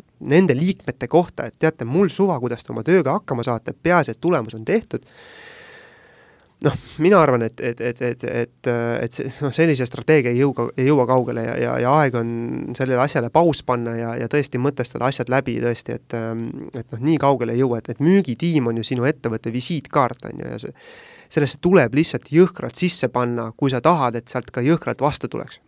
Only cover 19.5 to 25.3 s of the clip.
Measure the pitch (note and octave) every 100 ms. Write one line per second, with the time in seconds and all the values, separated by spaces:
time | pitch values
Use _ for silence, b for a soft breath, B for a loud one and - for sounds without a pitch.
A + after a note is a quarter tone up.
19.5 | A#2 - E3 - D3+ B2+ - - - -
20.5 | A#2+ - B B B B B B - C#3+
21.5 | - F3 F#3 A#2+ C3 E3 B2+ - D3+ F3+
22.5 | - A#2+ - F3+ - B2 B2 B2 A#2+ A2+
23.5 | - C#3+ B2+ D#3 E3+ B2+ A#2 - C3 -
24.5 | - B2 E3 - A2 C#3 C#3 -